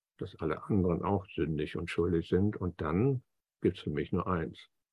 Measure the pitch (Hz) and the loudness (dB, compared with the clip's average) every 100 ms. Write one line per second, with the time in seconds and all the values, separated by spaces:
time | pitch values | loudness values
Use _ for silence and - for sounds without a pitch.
0 | _ - - - 80 78 - 107 90 82 | _ -12 -12 -6 -4 -4 2 2 4 2
1 | - 98 95 - 78 76 73 - 85 - | 2 0 -2 -4 -2 0 -2 -4 -4 0
2 | 87 85 82 92 104 - 90 - 78 87 | 2 0 2 2 2 0 -6 -2 0 2
3 | 131 131 - _ _ _ 98 - - 73 | 2 0 -6 _ _ _ 0 0 -4 -4
4 | 76 90 - 90 82 - - _ _ | -2 -2 0 0 -2 -8 -20 _ _